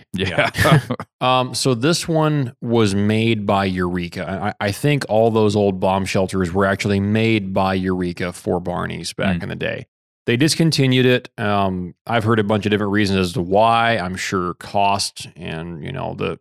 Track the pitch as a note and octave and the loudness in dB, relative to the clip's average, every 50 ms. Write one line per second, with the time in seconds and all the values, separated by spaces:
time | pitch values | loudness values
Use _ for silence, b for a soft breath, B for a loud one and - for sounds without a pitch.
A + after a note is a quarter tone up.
0 | - _ - F2+ F#2 F2+ E2 - B2 - - - - - D3 C#3 - - A#2+ - | -16 _ -6 -4 -4 -2 0 0 -2 0 0 2 4 6 6 4 4 0 -6 -8
1 | - - _ - B2+ B2+ B2+ B2+ B2+ B2+ B2 - - C3+ B2+ A2 B2+ D#3+ F3 - | -10 -12 _ -2 0 2 2 2 0 -2 -4 -2 0 0 2 2 2 2 0 0
2 | - E3+ D#3+ D#3 D#3 D3+ D3+ D3 C3 A#2 - _ B2 A#2 A#2 A#2 A2 G2 G2 G2+ | -2 -2 0 2 2 2 2 0 -2 -4 -6 _ -2 0 2 4 4 4 2 2
3 | G#2 G#2 G#2+ A2 A2+ A#2 A2+ G#2+ G2+ G#2 G2+ G2 G2 F#2+ F#2 F#2 F2+ F2+ F2+ F2+ | 2 2 2 2 2 2 0 0 0 2 2 2 2 0 0 0 -2 -2 -2 -2
4 | F2 E2+ - F#2+ D#2 D2+ G2 F2+ F#2+ G#2 - - G#2 G#2 G2+ - - D3 D3 C3+ | -4 -6 -6 -8 -8 -6 -6 -6 -4 -6 -4 -4 -4 -4 -2 0 2 2 2 0
5 | - - G#2 A2 A2+ A2+ A2 A2 G#2+ G#2 G#2 G#2 G2+ G2+ F#2+ F#2 G2 F#2+ F#2+ G2 | 0 0 2 4 4 4 4 4 4 4 4 2 2 2 0 0 0 0 0 0
6 | F#2+ - - G2+ F#2+ F2+ G2 F#2+ F#2 E2 F2 G2 G2 G2 G2+ - - G2+ G2+ G2 | 0 0 0 0 0 0 0 -2 -2 0 0 0 2 2 0 0 0 0 0 0
7 | G2 G2+ G#2+ A2 A2+ A2+ A2+ A2 G2 F#2+ F#2+ G2+ F#2+ F#2+ G2 F#2+ F#2 F#2 F#2 F#2 | 0 0 0 2 2 2 2 0 0 -2 -2 0 0 0 0 0 -2 -2 -2 -2
8 | F2+ F2 F2 - F#2 F2+ F2 - - G2+ F#2 F2 F2+ F2 F2 F2 F2 F2 E2+ E2 | -2 -4 -4 -6 -6 -8 -8 -6 -4 -4 -4 -2 -4 -4 -6 -6 -6 -6 -8 -8
9 | E2+ - - - - G2 F2+ E2+ G2 F2+ F2 - - D#2 - - - - _ _ | -10 -10 -6 -4 -2 -2 -2 -2 -4 -8 -8 -6 -6 -6 -6 -8 -12 -16 _ _
10 | _ _ _ _ _ A#2+ A#2+ A#2+ D#3 D#3 - - E3 D#3+ - - C3+ B2+ B2+ B2+ | _ _ _ _ _ 0 2 2 2 2 2 2 2 2 2 2 2 2 4 4
11 | B2 B2 B2 B2 - - _ - G#2+ G#2 G#2 G2+ G2 F#2+ F#2 F#2 F2+ F2 - _ | 4 4 2 2 0 -6 _ -6 -2 0 0 0 0 0 -2 -4 -6 -10 -12 _
12 | _ - A#2 A#2 G2+ A2+ A#2 A2 G2+ G2+ A2 G2+ F#2 G#2 G#2 G2+ G#2 G2+ G2+ G#2+ | _ -2 -2 0 2 2 2 2 2 2 0 0 0 0 0 0 0 0 0 2
13 | G#2 F#2+ G2 F#2+ F#2 F2 E2+ F#2 F2 F2+ G2 G#2 A2+ A2+ A#2 A#2 A#2 A#2 A#2 F#2+ | 2 2 2 2 0 0 -2 -4 -2 0 2 4 4 4 4 2 2 2 0 0
14 | F2 F2+ F#2 F2+ - - G2+ F#2+ F2 F2 E2+ - - - - G2+ G2+ G2+ G2+ G#2 | -2 -4 -6 -6 -4 -2 -2 -2 -2 -4 -6 -8 -10 -6 -2 0 0 2 0 0
15 | - - - - - - - - F2 F2 E2 D#2+ E2+ F2 E2+ D2+ D#2 F2 F#2 F2+ | -2 -6 -8 -12 -16 -16 -16 -14 -12 -10 -10 -10 -10 -10 -12 -10 -10 -10 -8 -8
16 | F2 E2+ F2+ G2 G2 F#2 - - | -8 -8 -6 -6 -6 -6 -6 -8